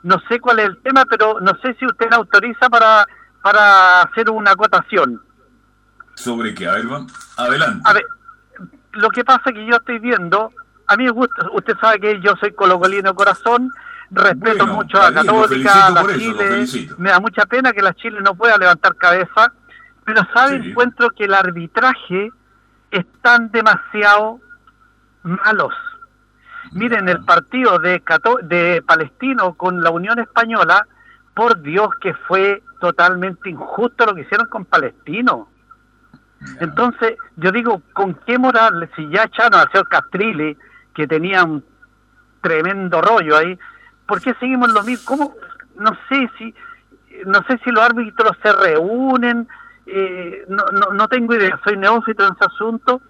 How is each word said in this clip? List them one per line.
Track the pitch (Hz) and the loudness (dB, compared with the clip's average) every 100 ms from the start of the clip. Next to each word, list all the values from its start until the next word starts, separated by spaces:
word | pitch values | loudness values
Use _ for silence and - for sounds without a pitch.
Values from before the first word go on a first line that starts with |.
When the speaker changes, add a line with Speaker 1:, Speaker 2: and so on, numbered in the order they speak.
Speaker 1:
no | 175 190 - | 0 -2 0
sé | 233 | -4
cuál | 240 226 | 0 0
es | 208 | 0
el | 180 | -4
tema, | 262 269 254 | 0 2 2
pero | 220 220 214 | 2 0 2
no | 185 190 | -2 -2
sé | 254 240 | -4 -6
si | 254 | -6
usted | 202 226 | -4 0
la | 233 | 0
autoriza | 202 202 233 226 254 | 2 0 0 -2 2
para, | 233 220 220 202 - _ _ | 4 4 4 2 -4 _ _
para | 196 202 208 196 185 180 | 0 4 6 8 8 6
hacer | 170 - 226 | 4 0 -2
una | 220 202 | 0 0
acotación. | 190 214 185 - 196 135 113 _ _ _ _ _ _ _ _ - - | 2 2 0 0 -2 0 -4 _ _ _ _ _ _ _ _ -20 -12
Speaker 2:
¿Sobre | 123 117 110 | -8 -6 -6
qué? | 90 87 | -6 -4
A | |
ver, | 98 117 | -4 -4
va, | 143 - - - - | -10 -12 -20 -20 -6
adelante. | 123 - 151 - 208 | -4 -2 -2 0 0
Speaker 1:
A | |
ver, | 208 - - - _ _ - 185 _ _ | 0 -2 -16 -20 _ _ -20 -20 _ _
lo | 214 214 | -4 -2
que | 226 | -2
pasa | 240 254 269 | 0 0 0
es | |
que | 214 214 | -8 -2
yo | 240 | -2
estoy | - 233 | -2 -6
viendo, | 226 226 175 190 220 - - _ - | -2 -4 -2 -2 -2 -10 -20 _ -2
a | 202 | 0
mí | 254 | 0
me | |
gusta, | 226 254 - 226 | 0 -4 -4 -6
usted | - - 220 | -6 -4 0
sabe | 220 214 | 0 0
que | 208 208 | -2 0
yo | 190 190 | 0 0
soy | 208 | -4
colocolino | 208 196 185 185 196 190 | 0 2 2 2 0 -2
de | 190 | 2
corazón, | 202 185 226 240 254 - - - - | 0 2 0 0 -2 -10 -20 -20 -10
respeto | - 196 175 214 208 196 | 0 0 2 -2 0 0
Speaker 2:
Bueno, | 202 | 0
Speaker 1:
mucho | 208 196 | 0 4
a | 185 | 4
Speaker 2:
está | 156 | 4
bien, | 185 220 | 2 2
lo | |
Speaker 1:
Católica, | 214 135 202 | 2 0 4
Speaker 2:
felicito | 196 196 | 6 6
Speaker 1:
a | |
la | 180 | 4
Speaker 2:
por | 190 | 0
eso, | 196 | -2
lo | 226 208 | -4 -4
Speaker 1:
Chile, | 202 | -2
Speaker 2:
felicito. | - 254 120 - - | -2 -4 -8 -12 -8
Speaker 1:
me | 180 | 0
da | 180 | 0
mucha | 220 - 208 | 0 -2 -2
pena | 247 262 | 0 -2
que | 208 | 0
la | 196 | -2
Chile | 175 233 208 | -2 -12 -4
no | 196 180 | -2 0
pueda | 226 214 | 2 4
levantar | 185 170 196 185 | 4 4 2 2
cabeza, | 180 180 180 - 233 _ _ - - _ - | 2 2 0 2 0 _ _ -20 -20 _ -4
pero | 220 196 | -2 0
sabe, | 233 269 277 | 2 2 0
Speaker 2:
Sí. | 202 | -6
Speaker 1:
encuentro | 214 247 - 240 | -2 -2 0 -2
que | - 208 | -2 0
el | |
arbitraje | 196 185 175 165 - 254 254 - 180 214 _ _ _ _ _ _ | 0 0 -6 -8 -2 0 -2 -6 -6 -6 _ _ _ _ _ _
están | 196 175 _ 240 240 226 | -6 -6 _ 2 4 2
demasiado | 226 220 202 - 208 208 208 214 240 _ - _ _ _ _ _ _ | 0 2 0 -2 0 2 2 0 -8 _ -20 _ _ _ _ _ _
malos. | 170 180 208 208 139 - - - - _ _ _ _ - - | -8 -2 -2 0 -2 -6 -14 -18 -20 _ _ _ _ -20 -14
Miren, | 180 233 226 185 | -6 -4 -2 -2
Speaker 2:
Ya. | |
Speaker 1:
el | 175 | -2
partido | - 170 - 254 240 180 | 2 0 2 -2 0 2
de | 165 180 | 0 -4
Cató-, | - 160 226 247 | -2 -2 0 -2
de | 165 175 170 170 - | -2 -2 0 -2 0
Palestino | 160 151 _ 254 254 185 | 0 0 _ -4 -2 -4
con | 170 180 180 | -2 -6 -2
la | 170 | -2
Unión | 165 196 233 | -2 -4 -6
Española, | 226 - 233 226 165 185 214 _ _ _ _ - | -4 -4 -2 0 2 2 0 _ _ _ _ -2
por | 240 220 | 0 0
Dios | 147 175 208 - | 0 -2 -2 -2
que | 196 156 - | -8 -8 -4
fue | 190 196 202 _ - | 0 0 -2 _ -6
totalmente | 180 170 175 180 190 180 190 | -4 2 0 0 -6 -8 -14
injusto | 156 - - 240 - 226 | -12 -10 -4 -4 0 -2
lo | 185 | -2
que | |
hicieron | 139 202 226 | -4 -4 -2
con | 220 185 | -6 -2
Palestino. | 175 135 - - 190 247 131 104 _ _ - _ _ _ _ _ _ | -2 -2 -10 -10 -4 -2 -4 -8 _ _ -20 _ _ _ _ _ _
Speaker 2:
Ya. | - - | -20 -10
Speaker 1:
Entonces, | 156 - 247 - 226 226 - - | -8 -2 -2 -2 -6 -6 -16 -4
yo | 175 | -2
digo, | 196 240 202 _ | -2 -4 -6 _
¿con | - 196 160 - | -4 -4 -4 -4
qué | 247 | 0
moral? | 254 233 226 170 165 - | 2 2 2 0 -8 -12
Si | 151 | -6
ya | 175 | -2
echaron | 220 - 233 196 | -2 0 2 4
al | 156 | 4
señor | 196 180 | 0 0
Castrilli, | 170 - 180 220 170 151 147 _ _ _ - | -2 -2 -6 -4 -4 -6 -8 _ _ _ -10
que | 151 | -4
tenía | 156 175 190 | -4 -2 0
un | 175 151 - _ _ _ _ _ _ _ | 0 -2 -10 _ _ _ _ _ _ _
tremendo | 170 160 170 196 185 170 | -2 -2 -2 -4 -2 0
rollo | 180 226 160 151 | 2 2 4 2
ahí, | 165 185 - - _ _ - | 2 -6 -16 -20 _ _ -8
¿por | 196 | -6
qué | 262 240 | -4 -6
seguimos | 247 262 240 | -4 0 0
lo | 220 | 0
mismo? | 208 247 - | -2 -8 -6
¿Cómo? | 269 294 - - - - - | -4 -4 -8 -20 -20 -20 -6
No | 214 - - | -4 -4 -4
sé | 269 247 - | -4 -4 -8
si, | 226 - - - _ _ _ - 190 | -20 -20 -20 -20 _ _ _ -16 0
no | 196 - | 0 0
sé | 254 | -4
si | 254 | 0
los | 226 | 2
árbitros | 233 233 220 - 220 - | 2 0 -6 0 0 0
se | 214 | 0
reúnen, | 196 196 156 175 233 269 254 240 233 226 - - _ - | 2 2 2 0 -2 -2 0 0 -4 -8 -16 -20 _ -10
eh, | 190 190 180 175 190 - | -6 -6 -8 -14 -16 -8
no, | 196 190 | -4 -2
no, | 196 196 | 0 -2
no | 196 220 | 0 0
tengo | 254 233 | 0 0
idea, | 233 190 185 | 0 0 -2
soy | - 202 | -4 -2
neófito | 196 226 220 220 196 | 0 0 -2 0 -2
en | |
ese | 185 196 | 0 -4
asunto | - 220 226 - 254 _ | -2 -6 -4 -2 -4 _